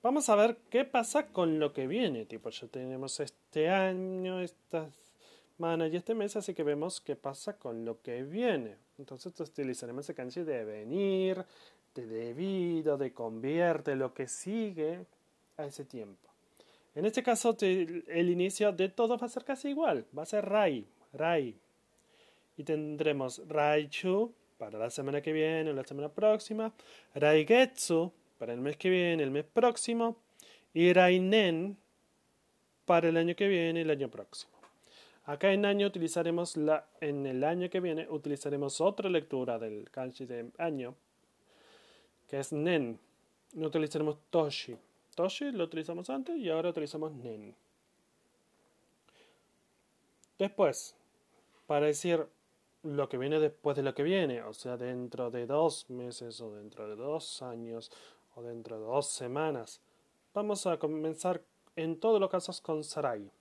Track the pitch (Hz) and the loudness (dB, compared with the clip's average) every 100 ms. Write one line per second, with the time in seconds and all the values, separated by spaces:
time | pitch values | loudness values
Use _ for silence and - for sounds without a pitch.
0 | 233 285 277 208 220 233 _ 240 247 254 | 2 2 4 6 6 4 _ 0 2 0
1 | 226 294 302 - 170 156 147 143 131 202 | 2 0 0 0 2 2 0 0 -2 0
2 | 226 123 110 113 117 - 117 131 127 131 | 0 -2 -6 -10 -10 -10 -12 -10 -8 -6
3 | 131 - 139 _ _ 151 160 190 190 185 | -8 -6 -8 _ _ 0 4 4 2 0
4 | 185 185 185 185 180 _ _ 165 156 - | -4 -4 -4 -4 -6 _ _ -6 -6 -14
5 | _ _ - - _ _ 165 165 165 170 | _ _ -20 -20 _ _ -2 0 0 -2
6 | 175 226 202 214 196 175 147 147 165 - | -2 -2 -2 -4 -6 -2 0 0 -2 -6
7 | - 139 139 143 - 202 131 113 117 113 | -8 -6 -6 -8 -10 -10 -8 -8 -6 -8
8 | - 120 135 185 247 170 113 98 _ - | -8 -8 -6 -2 0 0 -2 -12 _ -20
9 | 139 131 180 - 151 - 135 123 120 127 | -16 -14 -14 -10 -10 -4 -4 -4 -8 -10
10 | 143 156 127 151 160 127 110 107 107 165 | -10 -10 -8 -6 -4 -4 -4 -8 -6 -2
11 | 196 190 190 190 180 - - _ _ - | 0 2 2 0 -6 -16 -20 _ _ -12
12 | 117 113 117 123 190 190 175 165 156 139 | -8 -6 -6 -4 -2 0 0 0 2 0
13 | 135 - 117 113 131 160 175 156 151 135 | -2 -4 -8 -4 -2 2 4 2 0 0
14 | 131 - 131 - 185 220 220 165 151 175 | -2 -4 -8 -8 -6 -4 -4 -2 -4 -4
15 | 180 _ _ _ _ - 143 143 135 127 | -12 _ _ _ _ -10 -10 -10 -12 -12
16 | 104 95 _ _ _ _ - _ _ - | -12 -16 _ _ _ _ -20 _ _ -2
17 | 202 220 247 226 233 220 196 185 165 175 | 0 0 0 2 2 2 2 2 0 -6
18 | - 170 175 175 185 190 208 180 190 - | -4 2 2 4 0 2 0 2 -2 2
19 | 233 233 240 254 - 269 285 285 320 143 | 0 2 -2 -6 -6 -6 -4 0 0 0
20 | - 139 160 214 196 208 196 131 101 _ | -4 -10 -2 -2 2 4 4 0 -6 _
21 | _ - 160 170 127 - _ _ _ _ | _ -4 0 2 0 -8 _ _ _ _
22 | _ _ _ _ _ - 147 156 151 151 | _ _ _ _ _ -14 -4 -2 -2 0
23 | 156 143 131 - 160 151 147 151 147 - | 0 2 -2 -6 -4 2 4 4 2 -4
24 | 185 190 226 - _ _ 110 107 113 - | 0 2 0 -4 _ _ -12 -4 -4 -2
25 | 135 143 147 156 156 160 156 139 127 139 | -2 -2 0 2 2 2 -2 -4 -6 -6
26 | 147 - 214 214 - 220 220 - - - | -6 2 4 4 0 -4 -4 -8 -20 -20
27 | - 143 147 156 151 233 262 - - 165 | -12 2 6 6 8 6 6 2 2 2
28 | 175 _ _ _ 117 120 135 151 185 185 | 2 _ _ _ -8 -4 -4 0 2 4
29 | 175 165 139 139 151 - 240 233 - 233 | 4 2 2 0 0 4 4 4 -2 0
30 | 233 226 _ _ - - _ 160 175 180 | 0 -2 _ _ -20 -20 _ 6 8 10
31 | 180 185 185 214 196 165 190 196 _ _ | 8 8 6 4 4 2 -4 -8 _ _
32 | _ _ _ _ _ _ _ _ - 175 | _ _ _ _ _ _ _ _ 4 6
33 | 170 165 170 175 202 185 165 165 160 147 | 6 4 2 2 2 2 2 0 0 0
34 | 131 - 101 - - _ - _ _ - | -2 -8 -14 -16 -16 _ -20 _ _ -20
35 | - _ - 147 190 196 202 202 202 190 | -20 _ -10 2 4 6 4 4 2 0
36 | 165 170 170 170 170 165 151 156 - _ | -2 0 0 0 -2 0 2 2 0 _
37 | 151 143 139 127 147 175 180 190 180 160 | -4 -2 -2 0 0 0 -2 -2 -2 -4
38 | 160 156 147 143 147 139 139 - 170 202 | -4 -6 -4 -4 -2 -2 -4 2 0 2
39 | 196 175 147 135 123 117 113 107 - - | 0 0 0 -4 -2 -4 -4 -8 -12 -10
40 | 131 127 127 120 117 - 170 143 123 135 | -10 -10 -10 -10 -10 -6 -4 -4 -8 -12
41 | _ _ _ _ _ _ _ - - - | _ _ _ _ _ _ _ -20 -20 -20
42 | _ _ _ 139 135 151 160 170 123 110 | _ _ _ -6 -4 -2 2 2 0 -6
43 | _ _ _ _ _ - 156 160 151 156 | _ _ _ _ _ -6 -2 0 0 0
44 | 151 147 _ 175 151 139 - 117 _ _ | -2 -2 _ 2 2 -2 -8 -14 _ _
45 | _ - 185 - 285 233 165 165 156 170 | _ -2 -2 0 -6 -2 -2 -4 -6 -8
46 | 180 269 262 330 202 160 170 165 147 156 | -6 -6 -4 -4 -2 0 0 -2 -6 -6
47 | 156 143 120 107 104 - _ _ _ _ | -8 -8 -12 -12 -14 -20 _ _ _ _
48 | _ _ _ _ _ _ _ _ _ _ | _ _ _ _ _ _ _ _ _ _
49 | _ _ _ _ _ _ _ _ _ _ | _ _ _ _ _ _ _ _ _ _
50 | _ _ _ _ 196 196 175 127 - _ | _ _ _ _ -2 4 2 2 -10 _
51 | _ _ _ _ _ _ _ 147 151 147 | _ _ _ _ _ _ _ 2 4 2
52 | 175 170 151 _ _ _ _ _ 156 143 | 2 0 0 _ _ _ _ _ -6 -2
53 | 139 127 135 156 156 151 147 143 139 131 | -2 -2 0 2 2 2 -2 0 -2 0
54 | 147 190 160 120 110 107 127 123 123 123 | 0 2 0 -2 -8 -10 -8 -6 -6 -6
55 | 123 123 123 120 120 143 160 147 - 123 | -8 -4 -4 -4 -2 2 2 0 -12 -10
56 | 123 117 120 110 117 104 104 - 107 107 | -10 -10 -14 -12 -14 -14 -16 -14 -12 -10
57 | 131 156 147 - 127 117 117 113 113 - | -6 -6 -6 -12 -10 -10 -10 -10 -12 -20
58 | - _ _ - 120 117 113 110 110 135 | -20 _ _ -14 -12 -12 -10 -10 -2 -2
59 | 139 - 127 135 156 139 110 - _ _ | -2 -6 -6 -4 -2 -4 -8 -18 _ _
60 | _ _ _ 202 208 196 190 165 156 156 | _ _ _ -6 -2 -2 0 0 -2 -2
61 | 156 156 180 175 _ _ _ - 160 165 | -4 -2 -2 -2 _ _ _ -6 -4 0
62 | 220 220 190 180 170 180 - 156 151 - | 4 4 4 0 -4 -10 -4 -4 -4 -2
63 | 139 110 98 _ | -2 -2 -8 _